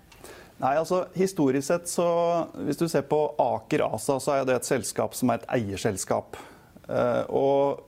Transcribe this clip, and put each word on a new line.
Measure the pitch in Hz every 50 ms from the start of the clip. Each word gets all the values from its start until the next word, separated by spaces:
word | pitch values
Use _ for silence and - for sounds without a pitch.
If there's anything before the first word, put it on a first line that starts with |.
| - - - - - - - - - - - - -
Nei, | 131 139 156
altså, | 160 160 185 185 180 - -
historisk | 175 190 190 190 - 147 135 131 143 139
sett | - 175 170 175 -
så, | - - 175 170 170 170 170 170 170 170 - - - - -
hvis | 147 143 -
du | 170 160
ser | - 147 139
på | - 151 151 151 147 - -
Aker | 143 120 113 110 - - 156 147 147
asa, | 131 151 - - - 139 131 -
så | - 143
er | 135 135
det | 131 127 123
et | - -
selskap | 143 123 - - - - 117 110 -
som | - 131 123
er | 120 117 -
et | - - 127
eierselskap. | 110 98 98 92 - 117 98 92 - - 113 110 - - - - - - - - - - - - -
Eh, | - - 123 123 123 120 120 - - -
og | 131 135 135 139 139 139 139 139 - -